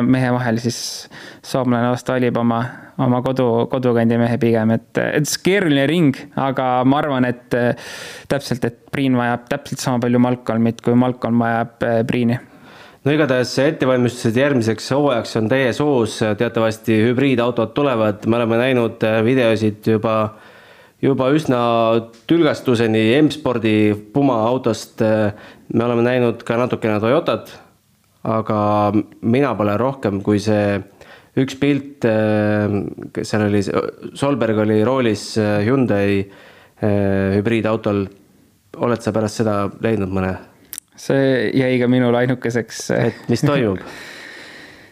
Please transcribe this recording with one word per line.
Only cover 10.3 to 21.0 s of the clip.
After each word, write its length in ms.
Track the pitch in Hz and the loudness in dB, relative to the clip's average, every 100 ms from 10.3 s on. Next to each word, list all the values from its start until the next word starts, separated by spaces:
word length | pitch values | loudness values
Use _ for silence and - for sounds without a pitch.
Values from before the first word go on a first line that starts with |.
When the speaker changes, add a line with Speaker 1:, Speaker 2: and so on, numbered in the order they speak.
| 123 - 113 117 113 - | 0 -2 0 0 -2 0
Speaker 1:
kui 80 | |
Malcolm 480 | 120 127 120 117 117 | 2 2 0 -2 0
vajab, 320 | 117 117 117 - 120 | 0 0 -4 -4 -2
äh, 160 | 113 123 | 0 0
Priini. 320 | 127 117 120 - - - - - - 139 | 0 0 -2 -8 -20 -20 -20 -20 -6 0
Speaker 2:
No 80 | 151 | 2
igatahes 400 | 143 127 120 - | 2 2 0 0
ettevalmistused 720 | 139 160 131 127 120 120 117 110 | 0 2 2 2 2 0 0 2
järgmiseks 540 | 143 131 110 110 - | 2 2 0 -2 -2
hooajaks 400 | 135 147 117 110 120 | 0 2 0 -2 -2
on 80 | 107 | 0
täies 320 | 131 127 110 | 2 0 0
hoos. 380 | 147 131 110 - 110 101 | 0 2 0 0 -2 0
Teatavasti 640 | 120 117 113 110 - 110 113 | -2 0 0 -2 0 2 2
hübriidautod 640 | 123 139 123 120 120 113 | 2 2 2 0 0 -2
tulevad. 560 | - 143 120 107 101 110 | 0 0 2 0 0 0
Me 80 | 117 | 0
oleme 240 | 113 117 | 2 2
näinud, 400 | 131 127 113 110 | 2 2 0 0
äh, 220 | 110 113 110 | 0 2 2
videosid 680 | 131 117 110 107 104 - 110 | 2 2 2 0 -2 0 0
juba, 240 | 113 110 107 - - - - - - - | 2 0 -2 -6 -20 -20 -20 -20 -20 -2